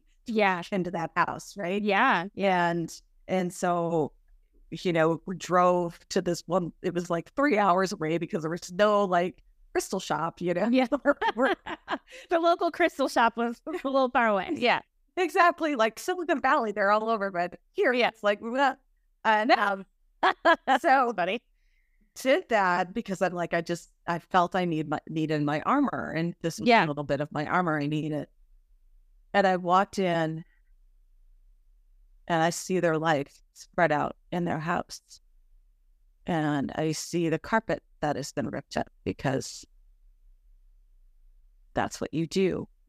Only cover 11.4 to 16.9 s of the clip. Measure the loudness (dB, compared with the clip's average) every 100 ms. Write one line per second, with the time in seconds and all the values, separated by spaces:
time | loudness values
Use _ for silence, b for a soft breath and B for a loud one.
11.4 | 0 -2 -6 -14 -8 -10 -10 -20 -4 0
12.4 | 2 2 0 0 0 0 -2 2 2 2
13.4 | -4 -6 -10 -8 -2 0 2 2 2 0
14.4 | -2 -2 0 0 -2 _ _ -4 0 4
15.4 | 4 2 -2 0 0 -2 -6 -4 -2 0
16.4 | 2 2 0 0 2